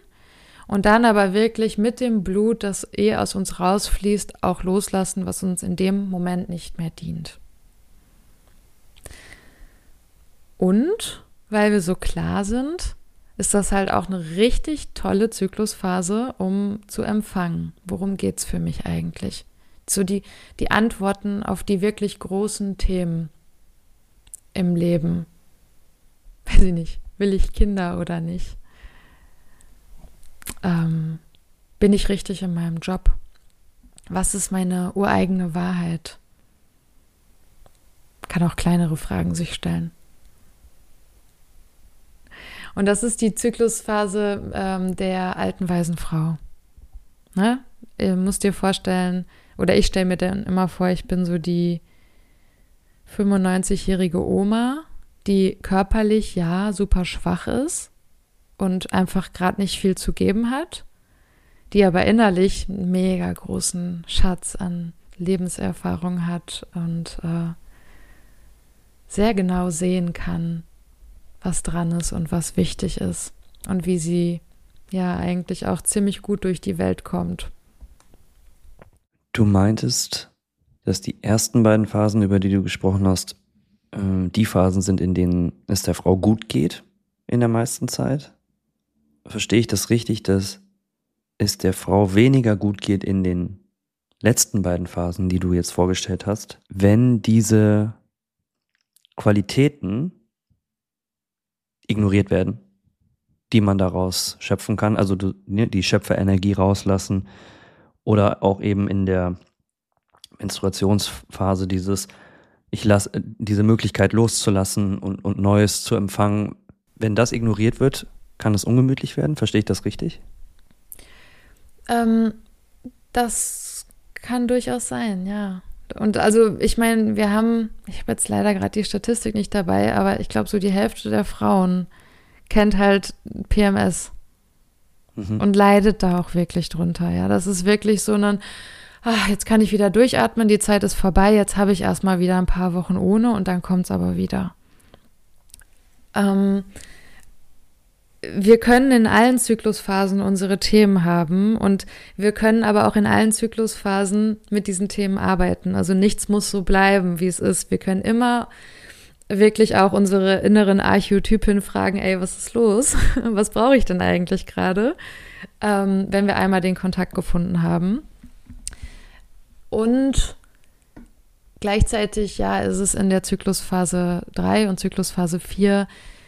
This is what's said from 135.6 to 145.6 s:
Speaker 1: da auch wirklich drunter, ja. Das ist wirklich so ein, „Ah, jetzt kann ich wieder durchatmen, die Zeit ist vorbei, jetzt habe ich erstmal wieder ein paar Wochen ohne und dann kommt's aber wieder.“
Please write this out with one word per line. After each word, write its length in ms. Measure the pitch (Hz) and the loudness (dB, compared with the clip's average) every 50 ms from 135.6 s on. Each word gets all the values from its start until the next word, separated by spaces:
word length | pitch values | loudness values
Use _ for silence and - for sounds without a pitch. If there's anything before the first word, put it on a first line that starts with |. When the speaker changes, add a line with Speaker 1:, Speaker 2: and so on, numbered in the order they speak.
| 202 202 202 202 196 214 190 - | 6 6 6 6 6 4 2 2
Speaker 1:
da 160 | - 185 175 180 | 0 0 0 0
auch 140 | 180 - - | -2 -2 -2
wirklich 340 | 175 170 - - 175 160 - | -2 -2 -2 -2 -4 -4 -4
drunter, 420 | - 160 170 175 165 - 170 175 | -4 -4 -4 -4 -2 -2 -4 -2
ja. 160 | 175 180 180 | -2 -2 0
Das 200 | 196 208 196 175 | 0 0 0 0
ist 180 | 196 196 180 180 | 0 -2 0 2
wirklich 380 | 196 208 208 - 208 214 196 | 2 2 2 2 0 0 0
so 100 | - - 208 | 0 0 0
ein, 260 | 208 202 202 202 196 - - - - - - - - - - - - | 2 2 0 0 -2 -6 -12 -18 -18 -18 -20 -20 -20 -20 -20 -18 -8
„Ah, 260 | - 233 226 214 196 196 | -4 -2 0 0 0 0
jetzt 160 | 202 196 - | -2 -2 0
kann 160 | - 220 220 | 2 4 4
ich 100 | 220 185 | 4 4
wieder 160 | 208 202 208 196 | 2 2 2 4
durchatmen, 580 | 175 214 254 254 - - 226 226 - 226 226 | 6 4 4 4 4 2 0 0 0 2 4
die 120 | 208 214 202 | 4 4 4
Zeit 240 | - - 208 202 202 | 4 2 2 2 2
ist 80 | 196 - | 0 -2
vorbei, 400 | - - 190 160 196 196 208 214 | 0 0 4 4 6 6 6 6
jetzt 220 | 208 196 - - | 4 4 2 0
habe 160 | - 202 190 | 0 2 2
ich 80 | 208 170 | 2 2
erstmal 380 | 202 190 180 - - 190 185 175 | 2 -2 -2 0 0 0 2 2
wieder 180 | 180 180 185 | 2 2 2
ein 80 | 185 180 | 2 2
paar 300 | - - 180 180 180 170 | 2 2 2 2 -2 -2
Wochen 240 | 180 170 - 180 185 | -2 -2 -2 -2 0
ohne 340 | 190 185 202 220 233 240 | 2 2 2 4 4 2
und 160 | 226 196 185 185 | 0 0 0 -2
dann 140 | 180 180 | -2 -2
kommt's 280 | - - 185 180 180 - | -2 0 0 0 0 0
aber 260 | 190 180 180 180 180 | -2 -2 0 -2 -2
wieder.“ 380 | 175 185 180 190 190 185 180 - _ _ _ _ - - - - - _ _ _ _ _ _ - - _ - - - | -2 -2 -2 -2 -4 -4 -6 -10 _ _ _ _ -20 -20 -20 -20 -20 _ _ _ _ _ _ -20 -20 _ -20 -20 -20